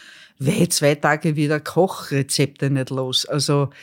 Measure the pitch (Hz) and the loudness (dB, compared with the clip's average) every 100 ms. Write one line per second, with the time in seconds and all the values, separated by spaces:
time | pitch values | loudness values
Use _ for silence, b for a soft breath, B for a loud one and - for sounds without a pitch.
0 | B B B - 131 - 175 - 147 147 | B B B -4 -2 0 0 2 2 2
1 | 151 151 165 151 147 156 156 160 190 - | 0 0 0 0 0 -2 0 2 2 -2
2 | - 139 135 - 135 - 139 135 127 131 | -4 -2 0 0 -2 0 -2 0 -2 -4
3 | 127 127 - 147 143 143 139 B | -2 -2 -2 -2 2 2 0 B